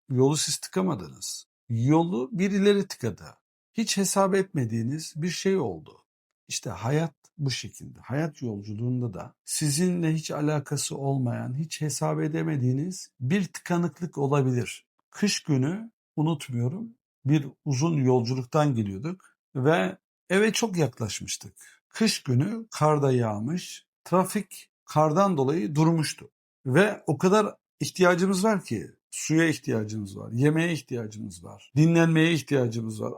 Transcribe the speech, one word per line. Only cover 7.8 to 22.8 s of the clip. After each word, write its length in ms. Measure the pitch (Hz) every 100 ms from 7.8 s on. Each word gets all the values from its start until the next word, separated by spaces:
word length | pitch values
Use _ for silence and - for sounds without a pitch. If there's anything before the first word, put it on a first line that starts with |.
| 123 64
Hayat 420 | - 135 160 147
yolculuğunda 720 | 123 101 101 104 123 127 123
da 200 | 90 - _
sizinle 720 | - - 151 139 180 175 165
hiç 160 | 160 -
alakası 680 | 147 151 151 147 143 - 156
olmayan, 580 | 139 139 123 113 120 131
hiç 220 | 160 -
hesap 400 | 151 - 156 156
edemediğiniz 880 | 156 160 160 147 123 131 175 185 - _
bir 240 | 127 196 175
tıkanıklık 720 | - - 175 175 - 175 -
olabilir. 680 | 139 143 131 123 117 - _ _ _
Kış 320 | - 208 -
günü 480 | - 135 139 196 226 _ _ -
unutmuyorum, 720 | 156 156 - 120 123 185 233 - _ _
bir 220 | 131 151 131 -
uzun 400 | 151 127 165 156
yolculuktan 680 | 127 127 117 131 123 156 151
geliyorduk 600 | 117 101 95 156 185 _ _ _
ve 440 | 135 131 175 185 185 _ _ _
eve 220 | 185 220
çok 240 | - 233 180
yaklaşmıştık. 800 | 151 - 107 - 95 - 104 - - _ _
Kış 340 | - 220 -
günü 440 | - 123 180 226 226
kar 320 | -